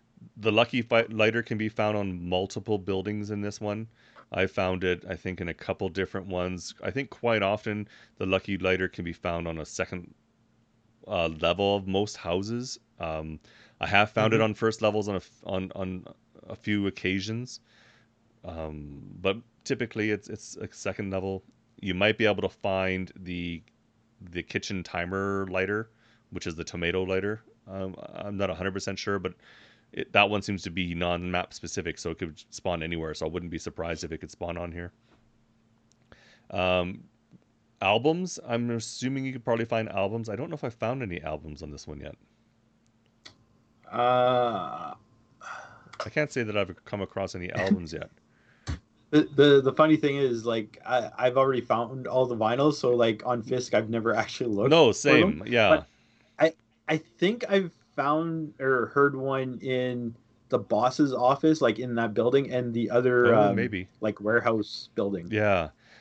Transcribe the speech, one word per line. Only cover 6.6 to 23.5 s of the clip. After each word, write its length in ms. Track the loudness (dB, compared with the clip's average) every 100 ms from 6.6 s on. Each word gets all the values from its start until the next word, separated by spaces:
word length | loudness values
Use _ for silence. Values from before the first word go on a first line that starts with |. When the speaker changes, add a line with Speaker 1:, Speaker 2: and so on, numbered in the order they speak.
| -10 -8
Speaker 1:
I 80 | -6
think 200 | -6 -8
quite 320 | -4 0 2
often 460 | 2 0 -2 -6 -6 -12 -20 _
the 100 | 0
lucky 320 | 0 0 -2
lighter 300 | 2 2 0
can 160 | -4
be 80 | -8
found 360 | -6 -4 -4 -4
on 100 | -6
a 60 |
second, 500 | -8 -6 -6 -6 -12 -20 _ _ _ _ _ _ _ _ -6
uh, 220 | -2 0 0
level 360 | 0 4 4 2
of 100 | 2
most 300 | 0 0 -4
houses. 600 | -2 -2 -2 -6 -8 -12 _ _
Um, 400 | -6 -6 -6 -10 _ -20 -20 -8
I 60 | 0
have 240 | 4 4
found 240 | 2 2
it 20 | 4
Speaker 2:
Mm-hmm. 60 |
Speaker 1:
on 120 | 2
first 280 | 0 -2 2
levels 260 | 0 0 -2
on 60 |
a 40 | -6
f-, 240 | -8 _
on, 280 | -6 -6 -6
on 300 | -6 -8 -8 -12 -20 _ -20 -16
a 80 | -12
few 300 | -4 0 0
occasions. 720 | -2 -2 -2 -4 -6 -8 -14 _ _ _ _ _ _ _ _
Um, 580 | -14 -10 -8 -10 -12 -14 -16 -4
but 180 | -2 -2 -6 _
typically 460 | -6 -4 -4 -2 -2
it's, 180 | -2 -4
it's 280 | -14 -14 -12
a 120 | -14
second 380 | -8 -8 -6 -4
level. 320 | -4 -4 -6 -10 _ _ -12
You 140 | -4
might 240 | 2 2 4
be 80 | 4
able 160 | 2
to 60 | 0
find 600 | -2 -2 0 0 -2 -4 -10
the, 460 | -10 -6 -6